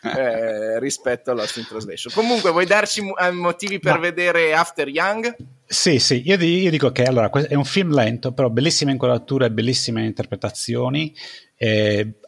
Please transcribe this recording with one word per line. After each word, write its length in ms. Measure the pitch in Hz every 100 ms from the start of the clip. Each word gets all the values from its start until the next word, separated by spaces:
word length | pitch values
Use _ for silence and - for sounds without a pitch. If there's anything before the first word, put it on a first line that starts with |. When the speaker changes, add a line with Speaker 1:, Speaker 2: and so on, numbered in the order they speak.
Speaker 1:
eh, 800 | 117 131 127 113 113 107 110 113
rispetto 500 | 135 131 127 120 -
a 40 |
Lost 240 | 120 107 117
in 80 | 113
Translation. 460 | 110 101 85 120
Comunque, 380 | 196 226 233 185
vuoi 160 | 165 180
darci 360 | 208 208 214
mo-, 140 | 196 185
eh, 140 | 180
motivi 480 | 175 175 170 190 196
per 160 | 185
Speaker 2:
Ma 40 | 170
Speaker 1:
vedere 520 | 170 170 175 170 160
After 360 | 156 170 - 139
Young? 480 | 151 185 220 233 233 - -
Speaker 2:
Sì, 360 | - - 180 131
sì, 220 | - 123 139
io 100 | 196
di-, 260 | 170 180
io 80 | 185
dico 200 | 156 131
che 140 | 127
allora, 240 | 127 123 107
que-, 180 | 143 151
è 80 |
un 100 | 143
film 300 | 139 196 180
lento, 380 | 143 110 117 131
però 180 | 127 127
bellissime 400 | 113 151 - 143
inquadrature, 580 | 135 123 120 - 135 120
bellissime 520 | 110 117 120 - 113 107
interpretazioni, 1080 | - - 98 104 - - 120 123 143 156 - - - _ -
eh, 580 | 113 107 107 104 107 -